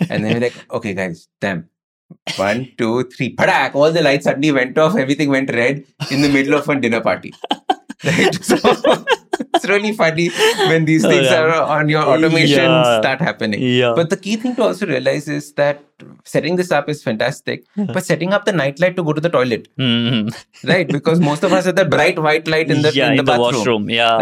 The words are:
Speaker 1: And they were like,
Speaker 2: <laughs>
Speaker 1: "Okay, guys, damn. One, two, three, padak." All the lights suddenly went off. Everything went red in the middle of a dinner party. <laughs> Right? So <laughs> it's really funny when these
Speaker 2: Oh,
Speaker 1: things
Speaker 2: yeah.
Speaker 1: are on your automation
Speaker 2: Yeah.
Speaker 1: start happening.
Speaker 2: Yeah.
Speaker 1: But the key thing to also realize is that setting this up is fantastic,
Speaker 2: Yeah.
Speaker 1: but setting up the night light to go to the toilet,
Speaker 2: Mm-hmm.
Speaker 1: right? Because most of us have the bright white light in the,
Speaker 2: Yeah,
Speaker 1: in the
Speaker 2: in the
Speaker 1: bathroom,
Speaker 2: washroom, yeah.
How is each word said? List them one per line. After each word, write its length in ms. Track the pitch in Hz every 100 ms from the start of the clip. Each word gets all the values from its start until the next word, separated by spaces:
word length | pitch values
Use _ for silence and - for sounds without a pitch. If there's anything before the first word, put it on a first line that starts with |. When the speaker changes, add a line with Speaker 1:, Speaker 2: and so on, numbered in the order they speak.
| 170
Speaker 1:
And 140 | -
they 100 | 214
were 60 | 120
like, 140 | 120 -
Speaker 2:
<laughs> 60 | -
Speaker 1:
"Okay, 220 | 123 110
guys, 340 | 95 92 85 _ _
damn. 280 | 101 87 - _ _ _ _ - - -
One, 320 | 98 117 131 -
two, 260 | 113 123 127 -
three, 180 | 120 -
padak." 380 | 180 170 131
All 180 | 139 151
the 100 | 170
lights 220 | 147 139
suddenly 280 | 151 135 151
went 260 | 135 127 156
off. 180 | 156 202
Everything 320 | 131 143 143
went 220 | 135 135
red 340 | 120 123 147 - - -
in 120 | 139
the 60 | 143
middle 260 | 139 139
of 140 | 147 147
a 120 | 135
dinner 200 | 120 113
party. 340 | 104 90 - -
<laughs> 60 | - - - - - -
Right? 300 | - 170 - -
So 120 | - 339
<laughs> 1000 | - - 523 - - 494 _ - -
it's 120 | 330 202
really 260 | 202 208
funny 360 | 214 165 156 170 - 440 453 -
when 160 | 160
these 180 | 156 160
Speaker 2:
Oh, 40 | 156
Speaker 1:
things 200 | - 131
Speaker 2:
yeah. 100 | -
Speaker 1:
are 220 | 160 165 139 151
on 120 | 151
your 140 | 156
automation 640 | 147 135 165 165 147 139 131
Speaker 2:
Yeah. 300 | 127 123 113
Speaker 1:
start 200 | 135 131
happening. 400 | - - 110 101
Speaker 2:
Yeah. 320 | 127 123 123 117
Speaker 1:
But 140 | 165
the 80 | -
key 180 | 196 220
thing 180 | 254 247
to 80 |
also 220 | 220 185 196
realize 420 | 135 131 143 147
is 180 | 147 -
that 280 | - 143 143 _ _ - -
setting 320 | - 143 151 180
this 140 | 175
up 200 | 151 147
is 120 | 147
fantastic, 640 | - 110 120 - - 120 _
Speaker 2:
Yeah. 120 | - 202
Speaker 1:
but 100 | 190
setting 300 | - 160 175
up 100 | 202
the 80 | 220
night 260 | 180 139 139
light 160 | 180 180
to 60 |
go 120 | 160
to 60 | 151 165
the 40 |
toilet, 380 | 156 127 110 - -
Speaker 2:
Mm-hmm. 920 | 127 117 117 113 104 - - _ -
Speaker 1:
right? 180 | 180 156
Because 340 | 156 165 165
most 220 | 151 147
of 120 | 190
us 100 | 185
have 120 | 185 180
the 100 | 175
bright 320 | 139 160 165
white 280 | 156 156 -
light 240 | 160 160
in 120 | 151
the, 100 | 151
Speaker 2:
Yeah, 160 | 139 127
Speaker 1:
in 60 | 117
the 40 |
Speaker 2:
in 40 |
the 80 | 135
Speaker 1:
bathroom, 220 | 147 120 123
Speaker 2:
washroom, 340 | 110 110 104
yeah. 260 | 113 117 113